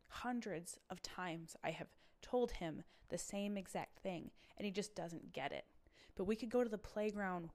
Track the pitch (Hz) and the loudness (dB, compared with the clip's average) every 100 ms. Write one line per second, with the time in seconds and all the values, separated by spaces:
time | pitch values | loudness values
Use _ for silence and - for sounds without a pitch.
0 | - - 247 240 220 170 175 - - 180 | -12 -4 0 0 0 -2 -4 -10 -8 -8
1 | - - 180 165 165 - 151 160 - - | -6 -2 -2 -2 -4 -2 -2 -2 -6 -10
2 | - - - 247 240 - 170 151 - - | -20 -18 2 4 4 4 0 -2 -8 -16
3 | - 170 - 202 202 202 180 180 - - | -6 -4 -2 0 0 0 -2 -2 -4 -4
4 | 190 170 - - - - 208 190 202 - | -2 -2 -6 -12 -14 -4 0 0 0 -2
5 | 170 165 - 143 139 - - - - - | -2 -4 -6 -4 -2 -2 -6 -18 -20 -20
6 | - - 190 220 226 247 233 214 - 214 | -8 0 2 4 4 4 4 2 -2 0
7 | 214 208 190 180 165 | 2 2 2 0 -2